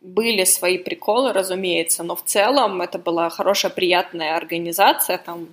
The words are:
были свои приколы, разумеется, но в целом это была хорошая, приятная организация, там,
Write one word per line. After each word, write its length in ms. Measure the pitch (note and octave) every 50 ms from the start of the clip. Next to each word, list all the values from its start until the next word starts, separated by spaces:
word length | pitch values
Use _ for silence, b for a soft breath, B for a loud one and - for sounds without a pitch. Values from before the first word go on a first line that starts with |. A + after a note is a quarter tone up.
были 420 | - F#3 F#3 G#3 A3+ A#3 A3+ F#3+ F#3
свои 340 | - - - F3+ F3+ F#3
приколы, 560 | F3+ - - E3+ E3+ - G#3+ G#3 B3 C4+ B3 G3
разумеется, 720 | F#3+ F#3 F#3 F#3 F#3+ F#3+ F3+ E3+ E3 E3 E3 - - E3+
но 120 | E3+ F3
в 80 | - -
целом 580 | - - G#3 G3 A#3 C#4 C#4+ A#3+ G3+ F#3+ F3+
это 180 | F3 F3+ - F3
была 300 | - F3+ E3+ E3+ E3+ E3
хорошая, 420 | - - F#3+ F#3 G3+ - - F3+
приятная 680 | - F#3+ F#3 F3 F3+ F3 F#3 - - E3 D#3+ D#3 D#3+
организация, 800 | E3+ E3 D#3+ E3+ E3+ E3+ E3+ E3 G3 G3+ B3 D#4 - - - F3+
там, 320 | - - F3 E3+ E3+ E3 D#3+